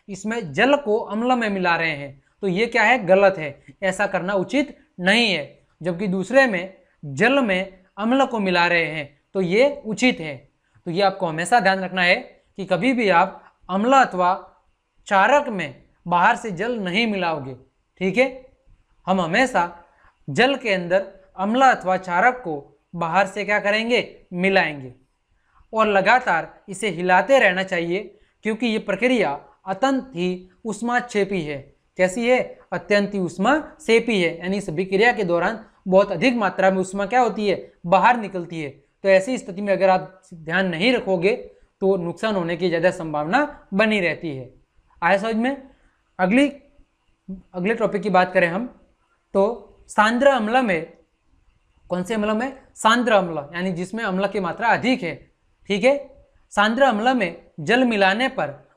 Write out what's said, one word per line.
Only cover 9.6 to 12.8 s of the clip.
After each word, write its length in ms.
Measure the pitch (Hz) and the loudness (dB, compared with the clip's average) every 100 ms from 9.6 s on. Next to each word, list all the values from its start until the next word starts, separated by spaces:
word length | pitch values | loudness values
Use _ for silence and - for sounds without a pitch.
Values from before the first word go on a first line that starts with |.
| 277 285 214 | 2 0 -8
उचित 340 | 208 254 175 | 0 0 0
है। 160 | 156 131 _ _ _ _ - | -8 -12 _ _ _ _ -8
तो 40 | |
ये 120 | 170 | 0
आपको 240 | 196 190 180 | 0 0 -6
हमेशा 340 | 156 180 240 | -4 2 2
ध्यान 200 | 190 190 | 4 0
रखना 220 | 185 185 | -2 0
है 140 | 175 208 254 _ _ - | 2 2 -2 _ _ -14
कि 60 | 185 | -4
कभी 260 | 180 | 0